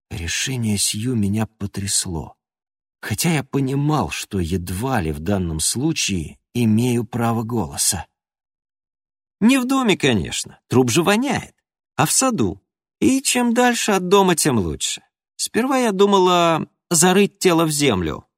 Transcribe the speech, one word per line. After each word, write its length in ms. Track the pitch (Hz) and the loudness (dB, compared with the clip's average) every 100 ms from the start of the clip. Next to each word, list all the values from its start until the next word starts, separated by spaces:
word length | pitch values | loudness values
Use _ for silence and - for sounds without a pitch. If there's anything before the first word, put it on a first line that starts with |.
| _ | _
Решение 680 | 80 85 - - 131 113 101 | -10 -6 -4 -4 -2 0 0
Сью 380 | - 107 120 120 | -2 -4 -4 -2
меня 300 | 98 107 110 | 0 0 -4
потрясло, 880 | - 98 - 98 - 92 80 - - _ _ _ _ _ _ | -6 -10 -8 -4 -4 -4 -6 -10 -16 _ _ _ _ _ _
хотя 320 | - 104 170 156 | -8 -4 0 -2
я 80 | |
понимал, 680 | 135 139 131 139 147 151 85 | -2 -2 -2 -2 0 0 -2
что 300 | - - 101 | -6 -6 -4
едва 600 | 82 92 87 90 131 123 | -2 -4 -4 -6 -2 -2
ли 100 | 80 | -2
в 80 | 76 | -4
данном 400 | 80 101 87 80 | -2 -2 -2 -2
случае 800 | - 117 156 151 - 92 76 - _ | -4 -2 -2 -2 -4 -4 -6 -12 _
имею 520 | 120 117 107 123 120 110 | 0 2 4 2 0 -2
право 380 | 120 117 117 | -2 -2 -2
голоса. 640 | 110 120 78 69 - 95 - _ _ _ _ _ _ _ _ _ _ _ _ - | -2 -4 -4 -4 -2 -4 -8 _ _ _ _ _ _ _ _ _ _ _ _ -2
Не 200 | 214 269 | 0 2
в 60 | 247 | 0
доме, 300 | 269 240 156 | 0 0 2
конечно, 640 | 139 110 64 - - - - | 2 0 -2 -8 -10 -16 0
труп 220 | 117 127 | 2 2
же 140 | 113 | 2
воняет, 520 | 170 208 269 165 - _ _ _ _ - | 2 2 0 -4 -6 _ _ _ _ -4
а 100 | 151 | 0
в 60 | |
саду. 500 | - 262 208 101 - _ _ _ - | 0 0 0 -2 -4 _ _ _ -2
И 220 | - 262 | 0 2
чем 320 | - 247 240 | 0 0 0
дальше 400 | 233 247 233 - | 2 2 2 0
от 160 | 190 180 | 0 4
дома, 260 | 202 190 160 | 4 4 2
тем 220 | 160 120 | 2 0
лучше. 460 | 85 67 - - _ _ _ - | 0 -4 -6 -8 _ _ _ -10
Сперва 400 | - 202 254 269 | -6 -2 0 0
я 160 | 233 | 0
думала 760 | 190 202 196 180 180 170 160 - _ - | 2 4 4 4 4 4 0 -4 _ -2
зарыть 500 | 170 185 185 202 - | 2 4 4 2 2
тело 240 | 185 165 | 2 4
в 80 | 160 | 2
землю, 540 | 147 143 95 80 67 - | 0 0 0 -2 -6 -12